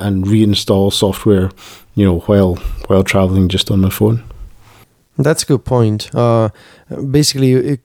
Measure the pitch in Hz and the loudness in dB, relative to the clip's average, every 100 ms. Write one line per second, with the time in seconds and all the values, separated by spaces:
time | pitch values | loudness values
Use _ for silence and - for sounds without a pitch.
0 | 101 95 98 110 107 101 - 98 98 - | -2 -2 0 2 2 0 0 2 2 0
1 | 101 - 110 98 92 - - - _ - | -2 0 0 2 0 -6 -20 -20 _ 0
2 | 98 87 - 101 92 85 - - - 98 | 2 2 2 2 2 0 -6 -8 -2 0
3 | 98 98 92 95 90 92 - 98 95 - | 2 0 0 2 0 0 -2 0 0 0
4 | 107 117 - - - - - - _ _ | 0 0 -6 -18 -20 -20 -20 -20 _ _
5 | _ - 143 160 - 135 - 123 110 107 | _ -4 -2 -2 -2 -2 0 0 0 -2
6 | - - 120 117 110 - - - - - | -6 -2 0 2 0 -4 -20 -20 -14 -10
7 | 139 143 147 135 131 127 139 135 | -2 0 0 0 2 2 0 -6